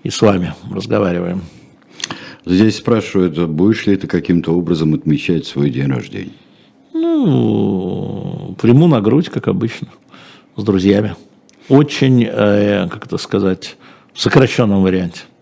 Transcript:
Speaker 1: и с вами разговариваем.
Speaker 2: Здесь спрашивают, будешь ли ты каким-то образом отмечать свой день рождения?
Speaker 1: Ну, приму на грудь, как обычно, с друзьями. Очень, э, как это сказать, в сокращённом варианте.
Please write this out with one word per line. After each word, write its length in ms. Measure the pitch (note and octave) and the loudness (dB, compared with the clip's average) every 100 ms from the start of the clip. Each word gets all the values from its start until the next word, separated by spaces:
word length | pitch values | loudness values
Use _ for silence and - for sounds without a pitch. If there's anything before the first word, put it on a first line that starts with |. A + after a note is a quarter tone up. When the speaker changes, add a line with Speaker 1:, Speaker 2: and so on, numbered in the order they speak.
Speaker 1:
и 80 | - | -6
с 120 | - | 2
вами 320 | A2 F#2+ E2+ D#2 - | 2 2 -2 -8 -10
разговариваем. 720 | G2+ A2 G#2+ F#2+ F2 F2 F#2 E2 - - _ _ - - - - - - | -10 -4 -2 0 -2 -4 -6 -10 -20 -20 _ _ -14 -14 -12 -16 -16 -2
Speaker 2:
Здесь 320 | F#2 A2 G#2 | 0 2 -2
спрашивают, 600 | - A2+ - G2 F2+ D#2 E2+ | -2 -2 0 -2 -2 -2 -4
будешь 360 | D#2 G2 A2 - | 0 0 0 -2
ли 120 | F#2+ | -2
ты 100 | E2+ | -2
каким-то 460 | F2+ E2 F2 - | -4 0 0 0
образом 400 | E2+ E2+ E2 D#2+ | -2 0 -2 0
отмечать 520 | D2+ D#2 C#2+ - E2+ - | 0 0 -2 0 -4 -4
свой 240 | C#2 C#2+ | -2 -2
день 220 | F2+ C#2 | -2 -4
рождения? 400 | B1 - G2 F#2 - _ _ _ _ _ | -4 -6 -12 -14 -18 _ _ _ _ _
Speaker 1:
Ну, 1600 | D#4+ E4 D#4+ A3+ B2+ A2+ G#2+ G#2 G2 F#2 F#2+ G2 G2+ F#2 - - F#2+ | -4 -2 0 2 2 2 0 0 -2 -4 -6 -8 -8 -10 -10 -12 0
приму 260 | A2+ B2+ E3+ | 4 6 6
на 140 | C3 | 4
грудь, 260 | G#2 C#3 D#3 | 4 2 0
как 220 | - - | -4 -4
обычно, 400 | - A2+ - - - _ - - - _ - | -2 -4 -6 -14 -16 _ -20 -20 -20 _ -6
с 80 | |
друзьями. 520 | G#2 F#2+ F#2+ G2+ G#2+ E2+ - _ _ _ - | 0 2 4 2 0 -8 -18 _ _ _ 4
Очень, 560 | C#3 D3 - C3+ B2+ A2 | 4 4 2 2 4 2
э, 560 | A2+ G#2 G2+ G#2 G2+ F2+ | 2 2 4 2 0 -2
как 180 | A2 - | -8 -10
это 100 | F2 | -10
сказать, 580 | - G2+ F#2+ F#2 - - - - _ | -4 -2 0 -2 -8 -20 -20 -20 _
в 80 | - | -4
сокращённом 600 | - C#3+ B2+ - A2+ G2 | 2 4 4 2 2 2
варианте. 400 | F#2+ F#2 F2 - - _ | 2 2 -2 -8 -20 _